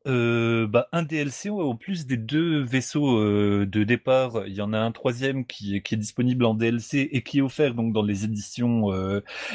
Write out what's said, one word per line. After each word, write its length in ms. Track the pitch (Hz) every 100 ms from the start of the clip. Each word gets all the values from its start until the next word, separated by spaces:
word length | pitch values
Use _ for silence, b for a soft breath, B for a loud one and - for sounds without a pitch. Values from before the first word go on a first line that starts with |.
| 139
euh, 580 | 123 117 117 117 117 110
bah, 220 | 117 -
un 120 | 170
D 140 | 151 156
L 140 | 143
C, 200 | - 208
en 240 | 208 147 117
plus 320 | - 180 131
des 100 | 120
deux 460 | 110 151 170 151
vaisseaux, 560 | 123 131 - 151 143 113
euh, 480 | 104 104 104 101 98
de 160 | 104
départ, 640 | 104 120 131 131 127 113 101
il 80 | 98
y 60 |
en 120 | 104
a 60 | 110
un 120 | 113
troisième 540 | - 131 120 135 135 120
qui 300 | - 101 101
est, 60 |
qui 100 | -
est 40 | 110
disponible 480 | 104 - 123 127 113
en 100 | 110
D 120 | 117
L 120 | 117
C 300 | - 139 143
et 120 | 131
qui 160 | - 143
est 20 |
offert 320 | 135 - 143
donc 180 | 117 113
dans 120 | 107
les 200 | 104 98
éditions, 720 | 110 104 - - 120 117 101
euh, 280 | 95 95 101 - B B